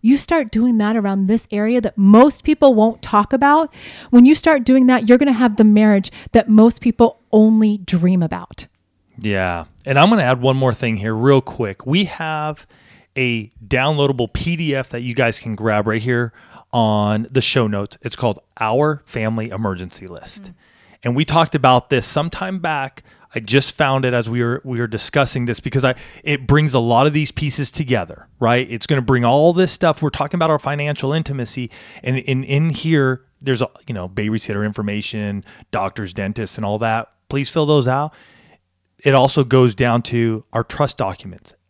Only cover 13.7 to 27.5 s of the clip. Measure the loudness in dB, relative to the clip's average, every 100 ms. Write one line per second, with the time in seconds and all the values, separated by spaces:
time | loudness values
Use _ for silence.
13.7 | -2 0 0 0 0 -4 -4 -6 -4 -4
14.7 | -4 -6 -10 -8 -2 -2 -2 -8 -4 -2
15.7 | 0 -2 -4 -2 -2 -4 _ _ -20 _
16.7 | -2 0 0 0 -2 -2 -4 -2 -2 -2
17.7 | -4 -8 -12 -14 -4 -4 -4 _ -8 -4
18.7 | 0 0 -4 _ -6 -6 -6 -8 -6 -6
19.7 | -6 -12 -16 -20 -20 -20 -20 -20 -20 _
20.7 | _ _ _ -4 -2 0 0 0 2 2
21.7 | 2 2 -4 -2 -6 -6 -8 -8 -6 -6
22.7 | -6 -8 -14 _ _ _ -12 0 0 0
23.7 | -2 0 0 0 -2 -4 -4 -4 -4 -6
24.7 | -6 -6 -6 -4 -2 -2 -2 -6 -6 -4
25.7 | -2 -2 -4 -12 -14 -6 -6 2 2 2
26.7 | 0 2 2 2 0 -4 -6 -6